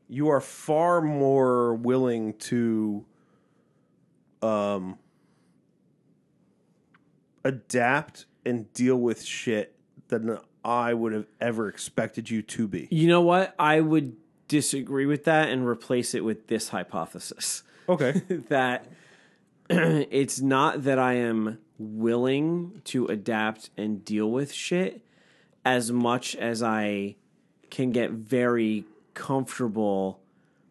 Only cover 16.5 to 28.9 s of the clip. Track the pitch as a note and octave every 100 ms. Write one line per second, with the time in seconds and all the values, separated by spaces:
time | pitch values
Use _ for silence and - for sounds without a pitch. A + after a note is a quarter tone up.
16.5 | A2 - G#2 F2+ G2 E2 F2 - - -
17.5 | - - - - F3 C3 E3+ - F3+ B2
18.5 | C#3 B2+ B2 - - - - _ _ _
19.5 | _ _ F3 E3 D#3 C#3 C3+ C3+ - C3+
20.5 | C3+ D3+ - C3+ C3 B2+ B2 A#2+ A2+ G#2+
21.5 | A#2 _ _ A2 G#2+ A2+ A#2+ B2+ C#3 D#3
22.5 | F3 F3 F#3+ - C3 A#2 G#2+ G2 A2 G#2+
23.5 | A2 - - G#2+ G#2 - G#2+ G#2+ B2 C#3
24.5 | - - F3+ F#3+ A#3 _ _ _ _ _
25.5 | _ B2+ B2+ A2+ B2 A#2+ B2+ - - A#2
26.5 | A2+ A#2 G#2+ G#2 G2+ G2+ G2+ _ _ _
27.5 | _ _ - B2+ A#2+ G#2+ A2+ A2 B2+ B2
28.5 | A#2+ A2 G#2+ G2